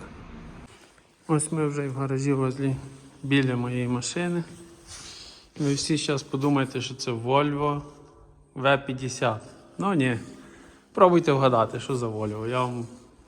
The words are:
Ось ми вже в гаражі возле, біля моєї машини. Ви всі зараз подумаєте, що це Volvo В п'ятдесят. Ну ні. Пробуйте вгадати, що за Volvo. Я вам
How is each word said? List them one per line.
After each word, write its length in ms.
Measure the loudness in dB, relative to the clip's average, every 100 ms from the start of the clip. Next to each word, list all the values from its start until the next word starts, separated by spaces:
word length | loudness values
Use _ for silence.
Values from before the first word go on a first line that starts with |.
| -12 -18 -18 -18 -18 -18 -20 -20 -20 _ _ _ 0
Ось 240 | 0 0
ми 160 | -2 -2
вже 200 | -2 -4
в 80 | -4
гаражі 380 | -2 0 2
возле, 420 | 2 0 0 -2 -2 -6 -18 -20 -12
біля 320 | 0 2 2 0
моєї 320 | -2 -2 0
машини. 560 | -2 -2 -4 -2 -2 -4 -10 -20 -20 -20 -18 -16 -18 -20 -20 -16 -4
Ви 140 | 0
всі 240 | 0 0 0
зараз 260 | 0 -2
подумаєте, 580 | -2 -2 2 2 2 -2
що 140 | -6 -6
це 160 | -6
Volvo 680 | -4 2 2 2 0 0 -2 -6 -16 -20 -20 -20 -20 _ -2
В 220 | 2 2
п'ятдесят. 640 | 2 -6 -6 -2 -2 -2 -6 -20 -14 -4
Ну 160 | 0
ні. 260 | 2 2 0 -6 -16 -20 -20 -20 -20 _
Пробуйте 380 | 6 8 8 6
вгадати, 480 | 4 6 4 2 0
що 160 | -4 -4
за 120 | -4
Volvo. 400 | -2 -4 -4 -2
Я 140 | -2
вам 240 | -2 -4 -8 -12 -20 -20